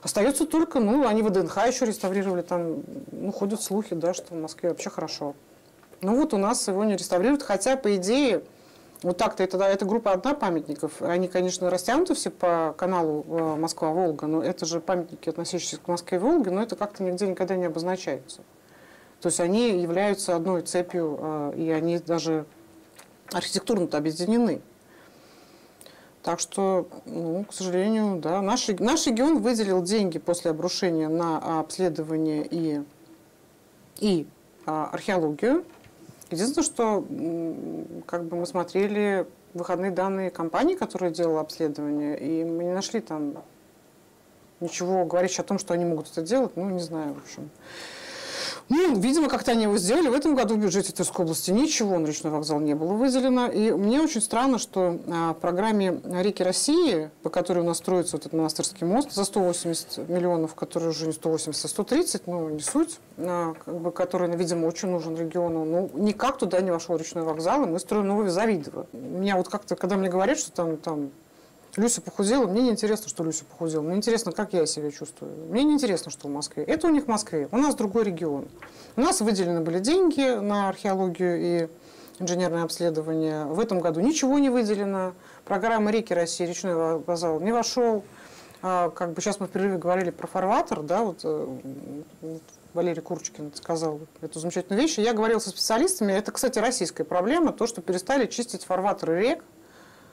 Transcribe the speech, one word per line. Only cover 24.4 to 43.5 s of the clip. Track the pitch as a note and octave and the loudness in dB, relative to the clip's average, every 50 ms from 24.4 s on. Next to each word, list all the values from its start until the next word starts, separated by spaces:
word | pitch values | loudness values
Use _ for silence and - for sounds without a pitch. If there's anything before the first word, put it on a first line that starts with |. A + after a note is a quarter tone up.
| A#3+ G#3 D3+ - - - - - - - - - - - - - - - - - - - - - - - - - - - - - - - - _ - | 4 2 0 -2 -6 -14 -20 -20 -20 -20 -20 -20 -20 -20 -20 -20 -20 -20 -20 -20 -20 -20 -20 -20 -20 -20 -20 -20 -20 -20 -20 -20 -20 -20 -20 _ -4
Так | - E3+ E3+ | -4 -2 -2
что, | - - - - G3 F#3+ F#3+ F3+ - - - - - | -4 -6 -2 0 0 2 2 2 0 -2 -10 -16 -14
ну, | - D#3 E3 E3+ E3 E3 F#3 G#3 | -10 -8 -6 -4 -4 -4 -4 -6
к | - - | -6 -8
сожалению, | - F#3+ F#3 F3 F3+ F#3+ G#3+ A3 A3 G#3+ G#3 F#3+ E3 | -8 -4 -2 0 2 2 2 2 2 2 0 0 -2
да, | D3 D3+ F3 G3 | -2 -2 -2 0
наш, | G3 G3 G#3+ - - - | 0 0 0 0 0 -2
наш | G3+ - F#3+ A#3 D#4 D#4+ - D4+ | 0 0 2 2 2 2 2 0
регион | A3+ G#3+ C4 D#4 E4 A#3+ | 2 4 4 4 4 4
выделил | G3 B3 B3 A3 A3 G3 F#3 F#3 F3 | 2 2 2 2 2 2 2 2 2
деньги | F3 G#3+ A3+ G3+ F#3 D#3+ D#3 | 2 2 2 2 0 0 -2
после | - - F3 E3+ - E3+ | -2 -2 -2 0 0 -2
обрушения | D#3 D#3 E3 F3+ - - G3+ F3+ E3 D#3+ D#3 D#3 | -2 0 -2 -2 -2 0 0 2 2 2 0 0
на | D#3+ E3+ E3+ E3 D#3+ D3+ - D#3 E3 D#3+ | 0 0 0 0 0 -2 -2 -2 -2 -2
обследование | D#3 D#3+ - - - E3+ E3 E3 D#3 D#3 D#3+ D#3 D#3+ D#3 D3+ D3+ - - | -2 -4 -2 0 0 0 0 -2 -4 -2 -2 0 0 0 0 -2 -2 -4
и, | - E3+ E3 D#3 D3 D3 C#3+ D3 - - - - - - - - _ _ - _ _ _ _ _ _ - - - - - | -2 -2 -2 -2 -2 -4 -6 -8 -14 -20 -20 -20 -20 -20 -20 -20 _ _ -20 _ _ _ _ _ _ -20 -20 -20 -8 -2
и, | G3+ G#3+ F#3 D#3+ C#3+ - - _ _ _ _ - - - | 0 2 2 2 0 -4 -12 _ _ _ _ -12 -8 -4
а, | D#3 D#3 D3+ - | -2 -2 -2 -4
археологию. | - D#3+ - - G3 F3+ D#3+ D3+ D3+ C#3+ G#3 A#3 C#4+ F4+ F4+ - - - - - - - - - - - - - | -6 -6 -4 0 0 2 2 0 0 0 2 4 4 2 0 -4 -12 -20 -20 -20 -20 -20 -20 -20 -20 -20 -12 -10
Единственное, | E3+ E3 G3+ B3+ C#4+ F4 D#4 | -4 -2 -2 0 0 0 -2
что, | - - - A#3 A3 G#3 F#3+ - - | -2 0 0 0 2 2 0 -2 -4
м, | - - D3+ E3 E3 E3+ E3 E3 D#3 - - D#3+ D#3+ E3 E3 - E3+ E3+ E3 | -6 -4 -4 -4 -4 -4 -4 -4 -6 -6 -8 -8 -8 -8 -10 -10 -12 -14 -10
как | - - F3 E3+ | -6 -6 -6 -4
бы | E3 F3 F3 | -4 -4 -4
мы | F3 | -4
смотрели | F3 - F#3 E3+ F3 - F#3+ G3 G#3 G#3 G#3 G#3 G3+ G3 F#3 E3+ - - - - - - | -2 -2 -2 -4 0 0 0 0 2 2 0 2 2 2 0 -2 -4 -8 -16 -20 -14 -10
выходные | F3 F3 - F3+ E3+ F#3 G3+ | -8 -4 -2 -2 -2 0 -2
данные | F3+ F3+ F#3 G3 F#3+ F#3+ F#3+ F3+ | 0 0 0 0 0 -2 -2 -4
компании, | F3+ - E3 E3 - F#3+ B3+ E4+ F#4+ | -4 -4 -4 -2 0 2 2 2 2
которая | F#4 E4 - - - F#3 F3 | 0 -2 -4 -4 -2 -2 -2
делала | D#3+ E3+ E3+ E3 D#3+ D#3 | 0 0 0 2 2 0
обследование, | D#3 D#3 - - E3 D3+ D3 D3 D3 D3 D3 D3 D3 D3 D3 - | -2 -4 -4 -2 -2 -2 -2 -4 -4 -2 -2 -2 -2 -2 -4 -4
и | B2+ C#3+ E3 D#3+ E3 | -4 -2 -2 -2 -2
мы | E3+ E3 E3+ F3 | -2 -2 -2 -2
не | F3+ F3+ | -2 -2
нашли | F#3+ G3 - - A3+ | -2 -4 -4 -4 -4
там | A3 - D#3+ D#3 D3 C#3+ D3+ - - - | -4 -4 -6 -6 -6 -6 -6 -10 -16 -20